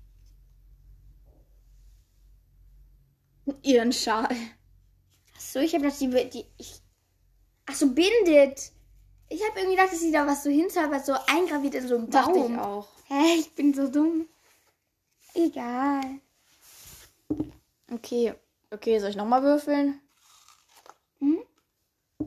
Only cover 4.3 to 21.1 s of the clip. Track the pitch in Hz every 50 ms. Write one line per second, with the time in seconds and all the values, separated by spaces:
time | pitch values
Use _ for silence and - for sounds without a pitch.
4.3 | 247 233 233 226 - _ _ _ _ _ _ _ _ _ _ _ _ _ _ _
5.3 | _ - - - - 262 285 330 330 330 277 285 277 - 277 254 247 254 - 254
6.3 | - 240 - - _ - - - - - _ _ _ _ _ _ _ _ _ _
7.3 | _ _ _ _ _ _ _ - 277 - 311 277 240 277 339 392 453 480 415 349
8.3 | 311 285 277 269 269 - - - - _ _ _ _ _ _ _ _ _ _ -
9.3 | 320 311 427 427 427 392 381 370 381 359 381 381 370 330 339 330 311 302 285 285
10.3 | 285 277 - 294 285 294 330 392 427 370 320 285 302 277 262 - 269 262 - -
11.3 | 269 320 370 330 311 285 277 277 269 269 254 247 247 233 226 226 - 262 262 277
12.3 | 370 349 269 233 233 233 208 202 202 208 208 - _ - _ - 277 277 302 330
13.3 | 339 330 311 - _ - 277 285 277 269 277 269 247 294 302 320 339 320 320 -
14.3 | _ _ _ _ _ _ _ _ _ _ _ _ _ _ _ _ _ _ _ _
15.3 | - 359 339 311 277 269 240 240 240 247 269 285 285 277 269 262 269 269 - _
16.3 | _ _ _ _ _ _ _ - - - - - - - - - _ _ _ -
17.3 | - - - - - - _ _ _ _ _ - 240 233 - - 240 240 240 220
18.3 | - - _ _ _ _ _ _ 214 208 - 233 220 220 202 196 208 196 208 220
19.3 | 240 262 269 285 294 294 294 294 294 285 285 285 277 - _ _ _ _ _ _
20.3 | _ _ _ _ _ _ _ _ _ _ - - - _ _ _